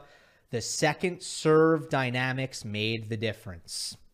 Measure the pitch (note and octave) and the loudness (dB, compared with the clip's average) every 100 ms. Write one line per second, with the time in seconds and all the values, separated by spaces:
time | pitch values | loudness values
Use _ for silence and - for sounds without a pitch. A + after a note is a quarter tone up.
0 | - - _ _ _ A#2 - - D3+ D3 | -10 -20 _ _ _ -6 -4 0 0 0
1 | F#3 F3+ - - D#3 D#3 D#3+ D#3+ - C#3 | -4 -4 -10 -2 4 8 8 4 0 0
2 | B2+ B2 C3 C3 C3 - G#2+ G#2 A2 A2+ | 0 0 -2 -2 -4 -6 -6 -2 0 -2
3 | A2 A2+ A2 G2+ G2+ E2+ - - - - | -4 -4 -2 -4 -12 -14 -10 -8 -8 -10
4 | - | -20